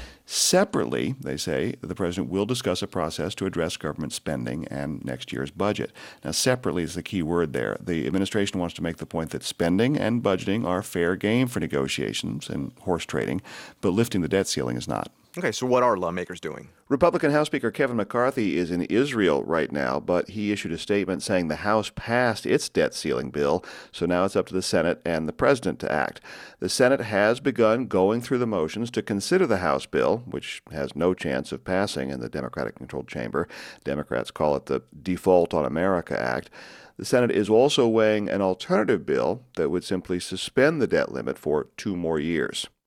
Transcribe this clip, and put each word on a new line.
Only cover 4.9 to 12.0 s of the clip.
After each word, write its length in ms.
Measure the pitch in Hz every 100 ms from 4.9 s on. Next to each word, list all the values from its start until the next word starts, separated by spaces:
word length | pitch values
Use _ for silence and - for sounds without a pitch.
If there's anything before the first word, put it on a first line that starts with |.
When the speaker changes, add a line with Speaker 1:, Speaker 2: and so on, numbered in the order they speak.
| 76
Speaker 1:
next 300 | 65 64 -
year's 180 | 60 69
budget. 400 | - 101 104 - - - -
Now, 80 | -
separately 520 | - 127 123 104 80
is 120 | 78 85
the 80 |
key 180 | - 98
word 300 | 78 85 82
there. 240 | 64 53 -
The 260 | - 82 60
administration 540 | 95 95 107 101 92
wants 140 | 87 -
to 80 |
make 120 | 85 82
the 100 | 76
point 260 | 85 78
that 120 | 80
spending 540 | - - 85 92 123 147
and 260 | 98 117
budgeting 420 | 113 92 101 107 95
are 180 | 92
fair 340 | - 90 85 92
game 300 | 104 120 127
for 120 | 120
negotiations 880 | 80 71 67 -